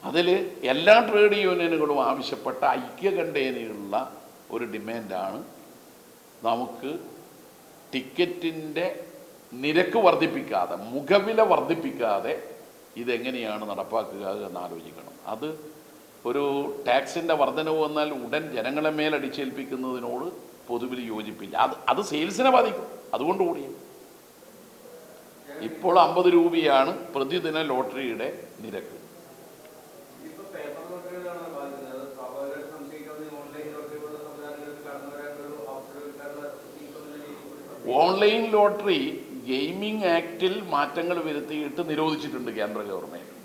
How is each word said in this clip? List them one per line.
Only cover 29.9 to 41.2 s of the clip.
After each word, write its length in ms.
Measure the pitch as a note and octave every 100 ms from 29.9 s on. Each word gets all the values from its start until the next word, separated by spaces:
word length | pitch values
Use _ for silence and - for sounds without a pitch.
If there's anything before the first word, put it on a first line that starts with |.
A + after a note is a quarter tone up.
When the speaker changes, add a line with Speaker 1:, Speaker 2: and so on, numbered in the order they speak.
| - - -
Speaker 2:
ഇതിപ്പോ 240 | - D#3+ G3
പേപ്പർ 300 | F3 D3 - E3+
ലോട്ടറികളാണ് 640 | F3+ F3 F3+ F3+ F3 E3+ D3
ബാധിക്കുന്നത്. 460 | C#3 C#3 C3+ C3
അത് 140 | C#3 C3
സ്വാഭാവികമായിട്ട് 540 | B2+ C3+ C#3 C#3+ D3 D3+
സംശയിക്കാവുന്ന 640 | C#3+ D3+ D3+ D3+ D3+ D3
ഓൺലൈൻ 280 | C#3+ D3 D3+ D3
ലോട്ടറി 220 | D3 D3+
പോലുള്ള 180 | D3+ D3+ D3
സംവിധാനങ്ങൾക്ക് 560 | D3 D3 C#3+ D3 - D3+
കടന്നു 220 | C#3 C#3 C#3+
വരാനുള്ള 320 | C3 D3 C#3+
ഒരു 100 | - D3
അവസരം 320 | C3+ C3+ C#3+ C#3+
കിട്ടാനുള്ള 380 | C#3 C#3+ D3 D3 - - D3 C#3+ D3+ D3 D3
രീതിയിൽ 840 | D3 - - - - - - C3+
Speaker 1:
ഓൺലൈൻ 440 | E3 F#3+ G#3 A3+ A3 G#3+
ലോട്ടറി 460 | G#3 G#3 G3+ D#3+ C#3 - - C3 A#2+
ഗെയിമിംഗ് 540 | C3 D3 F#3 G#3 G#3+ F#3+
ആക്ടിൽ 560 | E3 E3 - F#3 G#3 G3+ C#3+
മാറ്റങ്ങൾ 420 | C#3+ F3 E3+ F3